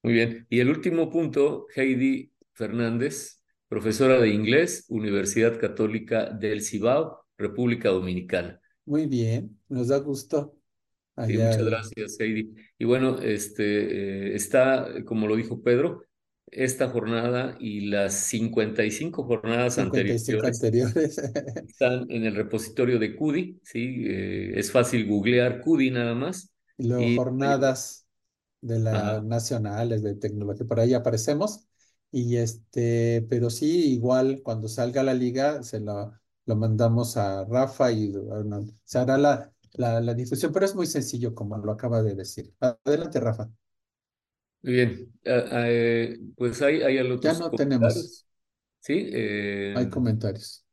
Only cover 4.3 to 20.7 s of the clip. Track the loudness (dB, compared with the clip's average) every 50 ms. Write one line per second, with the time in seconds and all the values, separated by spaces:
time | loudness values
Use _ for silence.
4.3 | 4 2 2 4 4 4 2 2 -2 -8 -10 _ -6 -4 -2 0 -2 0 -2 0
5.3 | 2 2 2 2 2 0 -4 -4 -2 -2 -2 -2 -2 -4 -4 -2 -2 -2 -2 -2
6.3 | -6 -6 -4 -4 -4 -4 -6 -6 -6 -2 0 2 2 2 0 -4 -8 -18 _ _
7.3 | _ -8 -6 -6 -2 0 0 0 0 0 0 0 0 2 0 -2 -4 -4 -4 -2
8.3 | -4 -4 -4 -6 -12 _ _ _ _ _ _ -2 -2 -2 0 0 0 0 0 0
9.3 | -2 -2 -4 -8 -16 _ _ _ -6 -4 0 0 0 0 0 -2 -6 -6 -6 _
10.3 | -2 -2 -2 -4 _ _ _ _ _ _ _ _ _ _ _ _ _ -6 -2 0
11.3 | 2 2 2 2 2 2 0 0 -2 -2 -6 -10 -10 -10 -10 -10 -6 -4 -2 -2
12.3 | -2 -2 -4 -6 -12 -20 -20 _ _ _ 2 2 4 4 4 0 0 0 -2 -2
13.3 | -2 -2 -4 -8 -4 -2 0 0 2 0 0 0 -2 -4 -4 -6 -6 -6 -4 -4
14.3 | -4 -4 -4 2 4 4 6 6 4 0 0 -6 -8 -10 -6 -4 -2 0 0 2
15.3 | 0 0 0 -4 -8 -2 2 4 4 4 4 0 -2 -6 -16 _ _ _ _ _
16.3 | _ _ _ -16 -4 -2 -2 -2 0 -2 -2 -2 0 -2 -2 0 -2 0 0 0
17.3 | 0 0 -2 -4 -6 -8 -8 -6 -4 -4 -2 0 2 2 2 2 0 -2 -4 -2
18.3 | 0 0 -2 2 2 2 2 2 2 0 0 0 0 -4 -6 -6 -6 -6 -2 -2
19.3 | -2 -2 0 0 0 2 2 2 2 0 0 0 0 0 2 2 0 0 0 0
20.3 | 0 0 0 0 -2 0 0 2